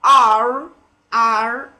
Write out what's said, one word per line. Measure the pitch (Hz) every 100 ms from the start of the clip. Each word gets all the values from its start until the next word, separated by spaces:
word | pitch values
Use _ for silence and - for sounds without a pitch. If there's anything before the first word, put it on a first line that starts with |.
R, | - 269 226 214 240 262 320 _ _ _ _
R | 226 226 220 226 240 277 _